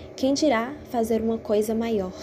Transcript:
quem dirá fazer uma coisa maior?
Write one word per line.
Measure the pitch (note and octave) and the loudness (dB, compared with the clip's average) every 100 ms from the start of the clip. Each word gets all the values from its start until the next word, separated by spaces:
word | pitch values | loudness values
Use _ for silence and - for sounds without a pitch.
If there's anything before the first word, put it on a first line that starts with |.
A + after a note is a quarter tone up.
| - | -14
quem | - C4 | -2 0
dirá | C#4 D4+ A3+ A#3+ D4 - | 4 4 2 0 -8 -6
fazer | A#3+ A3+ A3+ | -2 2 2
uma | A3+ A3+ | 0 -2
coisa | - G#3 G#3+ | 0 2 2
maior? | A3+ A#3 G#3+ F#3 - | 0 0 -2 -2 -6